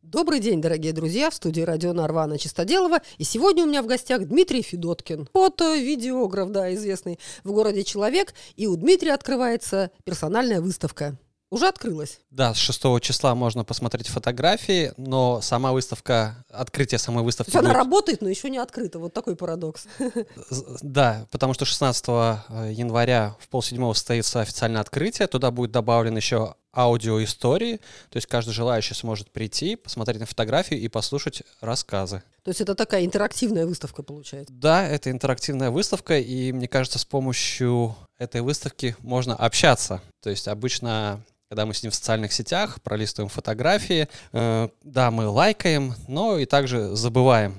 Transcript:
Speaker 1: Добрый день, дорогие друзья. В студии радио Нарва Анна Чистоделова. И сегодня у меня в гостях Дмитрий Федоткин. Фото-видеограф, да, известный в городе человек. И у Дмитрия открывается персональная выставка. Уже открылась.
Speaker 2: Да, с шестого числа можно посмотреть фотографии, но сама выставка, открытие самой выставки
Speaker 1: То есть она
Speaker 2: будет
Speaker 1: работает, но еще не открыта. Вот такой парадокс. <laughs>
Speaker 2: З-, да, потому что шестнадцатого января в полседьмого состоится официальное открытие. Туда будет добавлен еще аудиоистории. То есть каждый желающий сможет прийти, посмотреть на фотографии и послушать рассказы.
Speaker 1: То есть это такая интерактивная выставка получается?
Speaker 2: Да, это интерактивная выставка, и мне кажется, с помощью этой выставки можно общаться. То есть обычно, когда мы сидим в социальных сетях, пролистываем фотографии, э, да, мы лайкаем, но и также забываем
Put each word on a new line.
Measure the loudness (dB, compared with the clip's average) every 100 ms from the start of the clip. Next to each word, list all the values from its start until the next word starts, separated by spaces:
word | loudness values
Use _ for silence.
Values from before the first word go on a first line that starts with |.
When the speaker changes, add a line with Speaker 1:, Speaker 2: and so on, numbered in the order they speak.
| -4 -2
Speaker 1:
Добрый | 2 2
день, | 2 2
дорогие | 2 0 -2
друзья. | -2 -2 0 -2
В | -2
студии | -4 -2
радио | 0 0 0
Нарва | 0 0 0
Анна | 0 -2
Чистоделова. | -6 -4 0 2 4 2 -2 -8
И | -4
сегодня | 2 4 4 4
у |
меня | 2
в | 0
гостях | -2 0 -2 2
Дмитрий | 4 4 2
Федоткин. | -2 -6 -4 -6 -6 -8 0
Фото-видеограф, | 4 4 4 2 2 0 -2 -2 0 0 0 0
да, | 0 -2
известный | -2 -4 -4 -6 -10 -12 -12
в | -2
городе | 2 2 0
человек. | -2 -2 0 0 -2 -8 -20 -4
И | -2
у | 2
Дмитрия | 6 6 4
открывается | 0 0 0 0 -2 -2 -2 -2 _ -10
персональная | -6 0 0 2 0
выставка. | 0 -4 -6 -4 -8 -8 _ _ _
Уже | 0 0
открылась. | 0 -6 -6 -8 -12 _
Speaker 2:
Да, | 0 2
с | 2
шестого | 0 2 2 2
числа | 2 2 2 2
можно | 0 0 -4
посмотреть | -4 -4 -4 -6
фотографии, | -4 -4 0 2 2 2 0 0 -4
но | -2 2 4 2
сама | 0 0 2
выставка, | 0 -2 -8 0 2 2 -4 -16
открытие | -10 -8 -2 0 0
самой | 0 0 0
выставки | -2 2
Speaker 1:
То | 4
есть | 6
она |
Speaker 2:
будет | 4
Speaker 1:
работает, | 6 4 4 -2
но | -2
еще | -4 -4
не | -6
открыта. | -6 -6 -6 -6
Вот | -8
такой | -6 -6 -6
парадокс. | -6 -6 -8 -10 -18 -6
<laughs> | -6 -4 -8 -14 -10
Speaker 2:
З-, | -10 -10 -12
да, | -4 2 2 2 -8
потому | -2 -2
что | 0 -2
шестнадцатого | 0 0 0 0 2 2 0 -6 -8 -6
января | -4 -2 2 4 4 2 -6
в | -6
полседьмого | -4 -4 -2 0
состоится | 0 0 -2 0 -2
официальное | -4 -2 -2 -2
открытие. | -2 -2 -4 0 0
Туда | 2 0
будет | 0 0
добавлен | 0 4 4 4 0
еще | 0 0 0 -6 _
аудиоистории. | 2 4 4 2 0 0 0 2 2 0 -6 -10 -20 -10
То | -8
есть | -2
каждый | -2 -2
желающий | -2 0 0 -2 -6
сможет | -6 -6 -8
прийти, | -8 -6 -4 -4 -6
посмотреть | -10 -6 -4 -4
на | -8
фотографии | -4 0 0 0 -4
и | -4
послушать | -4 -4 -4 -6 -10 -16 _
рассказы. | -4 -4 -2 -4 -4 -6 -12 _
Speaker 1:
То | -8
есть | -4
это | -4 -2
такая | 0 0 0
интерактивная | 0 -2 0 0 0 -2
выставка | -4 -8 -12
получается? | -14 -16 -16 -16 -16
Speaker 2:
Да, | 0 4 4 4
это | -2 -2
интерактивная | -2 -2 -2 -2 0 0
выставка, | 0 0 -2 2 0
и | 0 -2 -2
мне | -4 -2
кажется, | -2 0 -4
с | -2
помощью | -2 0 -2 -2 0 2 2 0 -4 -18 _
этой | -6 -2
выставки | -2 -2 -6 -4 -6 -6
можно | -2 -2 0 0
общаться. | 0 6 6 6 0 -6 -10 _
То | -6
есть | -4 -4
обычно, | -4 -4 -4 -2 -2 -2 -6 -12 _ _
когда | -4 -4
мы |
сидим | -2 -4
в | -4
социальных | 0 0 0
сетях, | -4 -2 -2 -2 -6
пролистываем | -6 -4 -4 -4 -6
фотографии, | -6 -6 0 2 2 2 0 0 -6 -8
э, | -2 0 2 -2 _
да, | -6 2 2
мы | 2 2
лайкаем, | 4 4 4 2 2 0 -6 -8
но | -2 0 0
и | 2
также | 2 2 0 -2 -2
забываем | 2 6 6 6 4